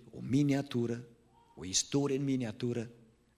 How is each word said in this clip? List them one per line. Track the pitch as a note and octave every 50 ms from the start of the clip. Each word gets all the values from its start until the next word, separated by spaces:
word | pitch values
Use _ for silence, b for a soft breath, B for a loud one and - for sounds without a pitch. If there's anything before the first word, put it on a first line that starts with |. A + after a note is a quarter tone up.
| - -
o | - -
miniatură, | B2 B2+ B2+ C#3+ D3 C#3+ C3+ C#3 C#3 C#3 - A#2+ A#2+ A#2 A#2+ A#2+ B2+ - - _ _ _ _ - _ _ -
o | - E2+
istorie | F#2 G2 - - - - C#3+ C#3 C#3 C3+
în | C3+ C#3+
miniatură | C#3 C3+ B2+ B2 A2 G#2 - B2+ A#2+ A#2+ A#2+ A2 A2+ - - - - _ _ _ _ _